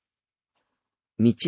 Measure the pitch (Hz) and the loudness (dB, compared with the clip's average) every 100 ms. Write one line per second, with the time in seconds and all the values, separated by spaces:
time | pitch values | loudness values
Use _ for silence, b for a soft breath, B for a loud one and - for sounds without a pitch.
0 | _ _ _ _ _ _ _ _ _ _ | _ _ _ _ _ _ _ _ _ _
1 | _ - 117 110 | _ -2 0 0